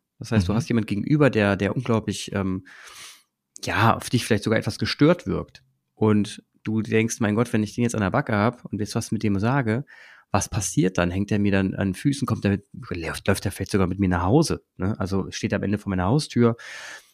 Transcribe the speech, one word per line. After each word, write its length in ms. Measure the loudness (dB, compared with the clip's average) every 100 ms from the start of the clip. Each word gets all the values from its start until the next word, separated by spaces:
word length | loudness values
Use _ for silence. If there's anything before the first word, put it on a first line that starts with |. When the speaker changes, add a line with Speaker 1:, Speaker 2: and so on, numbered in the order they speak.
| _ _
Speaker 1:
Das 140 | 0
heißt, 160 | 2 2
du 40 |
Speaker 2:
Mhm. 40 | 0
Speaker 1:
hast 120 | 0
jemand 180 | -2 0
gegenüber, 440 | -4 0 4 4
der, 260 | 4 2 2
der 180 | 0
unglaublich, 580 | -2 0 0 0 -6 -4
ähm, 320 | -4 -2 -4 -8 -20 -20 -20 -20 -20 _ _ _ -12
ja, 320 | -6 2 2 2
auf 140 | 0
dich 140 | -2
vielleicht 200 | 0 0
sogar 140 | 2 0
etwas 200 | -2 -4
gestört 480 | -6 2 2 2 0
wirkt. 360 | -6 -6 -14 _ _ _
Und 480 | _ 2 4 0 -6 _ _
du 200 | -4 -4
denkst, 380 | 0 2 0 0
„Mein 140 | 0
Gott, 180 | 2 0
wenn 100 | 0
ich 120 | -2
den 100 | -2
jetzt 100 | -2
an 80 | 0
der 80 | 0
Backe 240 | 0 0
hab 300 | 2 2 0 -8
und 140 | -6
jetzt 140 | -4
was 180 | -4 -4
mit 100 | -2
dem 160 | 0 0
sage, 460 | 2 0 0 -2 -4 -16 -20 -20 _
was 180 | -2 -2
passiert 500 | -4 -2 0 0 2
dann? 120 | 0
Hängt 220 | 0 0
er 60 | 2
mir 140 | 2
dann 220 | 2 0
an 140 | 0 -2
den 60 |
Füßen? 320 | 0 -2 -2 -2
Kommt 180 | 0
er 80 | 2
mit, 140 | 0 -2 -18 -10
läuft, 360 | -8 -6 -6 -2
läuft 200 | 0 -2
er 60 |
vielleicht 180 | -6 -2
sogar 160 | 2 2
mit 120 | 2
mir 100 | 0
nach 140 | 2
Hause, 400 | 4 4 4 -2 -8 -6
ne? 220 | -4 -2
Also 300 | -2 -2 -4
steht 220 | -6 -4
er 40 | -2
am 60 |
Ende 160 | -2 -2
vor 120 | -2
meiner 140 | -2 2
Haustür?“ 500 | 0 0 2 2 2 -8 -16 -16 -18 -20